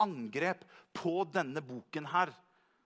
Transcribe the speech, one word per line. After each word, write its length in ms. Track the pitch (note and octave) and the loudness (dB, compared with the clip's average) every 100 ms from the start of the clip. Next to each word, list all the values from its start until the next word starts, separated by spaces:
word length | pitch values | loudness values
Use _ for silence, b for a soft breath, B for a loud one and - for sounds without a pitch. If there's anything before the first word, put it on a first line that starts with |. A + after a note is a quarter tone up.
angrep 640 | G#3 C#3+ A2 B2+ F3 F3+ - B B - | 0 0 -4 0 0 0 -6 B B -4
på 240 | F3 F3 F3+ | 0 0 2
denne 320 | F#3 C#3+ D3 | 0 0 -2
boken 480 | C3+ B2 - D#3 D3 F3 | -6 -10 -8 -8 0 2
her. 180 | F3 - _ b b b | 2 -2 _ b b b